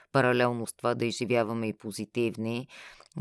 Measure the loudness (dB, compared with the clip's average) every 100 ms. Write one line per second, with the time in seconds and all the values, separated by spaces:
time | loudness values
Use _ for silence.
0 | _ 2 4 4 2 0 -6 -4 -2 0
1 | -2 -2 2 2 2 0 -4 -6 -8 -8
2 | -6 -2 -2 -2 -4 -6 -8 -16 -20 -20
3 | -16 -4